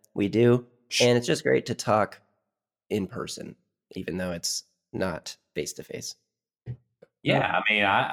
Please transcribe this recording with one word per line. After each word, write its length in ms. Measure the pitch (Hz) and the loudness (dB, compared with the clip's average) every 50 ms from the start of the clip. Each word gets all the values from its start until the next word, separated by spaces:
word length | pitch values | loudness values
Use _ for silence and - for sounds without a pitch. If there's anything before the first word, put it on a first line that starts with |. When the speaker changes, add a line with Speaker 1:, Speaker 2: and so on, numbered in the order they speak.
| _ _ - | _ _ -4
Speaker 1:
we 160 | - 101 98 | -2 -2 2
do. 360 | 95 110 120 120 123 123 123 _ _ _ _ _ - - | 4 6 6 6 6 4 2 _ _ _ _ _ 0 2
And 160 | 123 120 120 120 | 4 6 4 4
it's 100 | 120 - | 2 0
just 160 | 156 - - | -2 0 2
great 220 | 131 131 131 - | 2 2 2 2
to 100 | - 110 | -2 -8
talk 460 | - - 117 107 107 98 - - - _ _ _ _ _ _ _ _ _ _ _ _ _ - | -6 0 2 2 2 2 0 -4 -18 _ _ _ _ _ _ _ _ _ _ _ _ _ -4
in 180 | 104 107 95 - | -4 -4 -2 -4
person, 500 | - 92 - - - - - - - _ _ _ _ _ _ _ - | -6 -10 -10 -10 -10 -12 -14 -16 -16 _ _ _ _ _ _ _ -12
even 220 | 95 90 - 82 | -10 -8 -6 -6
though 160 | 92 92 90 | -4 -4 -4
it's 320 | 87 85 - - - - - _ _ _ _ _ - | -6 -6 -6 -6 -8 -8 -10 _ _ _ _ _ -6
not 420 | - 92 92 82 - - - - _ _ _ - | -4 -4 -4 -4 -8 -10 -14 -18 _ _ _ -8
face-to-face. 600 | - 73 - - - - - - - - - - _ _ _ _ _ _ _ _ _ _ 120 123 - _ _ _ _ - _ _ _ - | -6 -6 -6 -8 -14 -14 -14 -14 -12 -12 -12 -16 _ _ _ _ _ _ _ _ _ _ -16 -16 -16 _ _ _ _ -20 _ _ _ -2
Speaker 2:
Yeah, 360 | 139 139 135 - - - 92 | 0 0 2 0 0 0 0
I 140 | 95 104 107 | 0 0 2
mean, 100 | 104 101 | 2 2
I, 200 | 98 101 120 131 - | 4 2 2 0 0